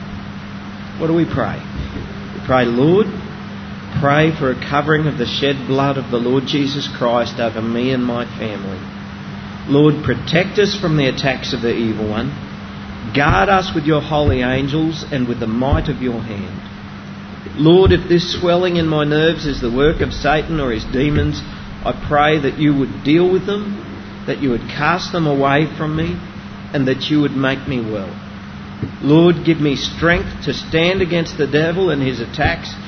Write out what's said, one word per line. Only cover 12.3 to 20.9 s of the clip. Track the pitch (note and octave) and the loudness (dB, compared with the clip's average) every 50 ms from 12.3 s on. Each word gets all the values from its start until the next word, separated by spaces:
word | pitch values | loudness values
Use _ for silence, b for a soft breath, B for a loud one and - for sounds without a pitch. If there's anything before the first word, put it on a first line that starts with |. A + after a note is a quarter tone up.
| C#3+ - - - - - - - - - - - - - - A2+ G#2+ | -6 -8 -10 -12 -12 -14 -14 -12 -12 -12 -12 -12 -12 -10 -8 -2 0
Guard | C3+ C#3+ D#3 F3 F#3+ G3 G3 | 2 4 4 4 4 4 4
us | G3 F#3 F#3 - - | 4 4 2 0 -2
with | E3 D3 | -2 0
your | D3 D#3 D3 | 2 2 2
holy | - D3+ D3+ D3 D3+ C#3+ C3+ B2+ | 0 0 0 2 2 2 2 2
angels | B2 B2+ B2+ C3+ C3+ C#3 C#3+ D#3+ D#3+ D#3+ D#3+ - - - | 2 0 0 0 0 0 0 0 0 0 -2 -4 -8 -6
and | D3+ C3 B2 A#2+ | -4 -2 -2 -2
with | A#2+ A2+ | -2 -4
the | A#2 | -2
might | A2 A2 A#2+ B2+ C#3 D#3 D#3+ D#3 D3+ | -2 -2 0 2 2 2 2 0 -2
of | C3+ A#2 | -4 -2
your | B2+ B2+ A2+ A#2 | -2 -4 -4 -4
hand. | A2+ A2+ G#2 G2 F#2+ F2+ G2 F#2+ - - - - - - - - - - - - - - - - - - - - | -6 -8 -8 -8 -8 -10 -10 -12 -14 -14 -16 -16 -16 -16 -16 -16 -14 -14 -14 -14 -14 -14 -14 -14 -14 -8 -2 2
Lord, | D3 D#3+ F3 F#3 F#3+ F#3 | 6 6 8 8 8 6
if | F#3 E3+ - - | 6 4 4 2
this | F3 F3 E3+ - - - | 2 2 2 0 -4 -2
swelling | F3+ F3 F3 F3 F#3 F#3 F3 | 0 2 2 2 2 2 2
in | E3+ D#3+ | 2 2
my | D#3+ D#3 D3+ D3 | 2 2 2 2
nerves | D3 D3+ D3+ D#3 E3 E3+ D3+ D3+ | 2 2 4 4 2 2 0 -2
is | D3 C3+ - | -4 -4 -2
the | B2+ A#2 | -2 -2
work | A#2 B2+ C#3+ D#3 E3 - | 2 4 4 4 4 2
of | C#3+ C3 | -2 -2
Satan | - - - C#3 D3 D#3 D3 - E3 D#3 | -2 -2 0 2 2 2 0 0 -2 -2
or | C#3 B2+ | 0 0
his | A2+ G#2+ G#2 | -2 -2 -4
demons, | - | -2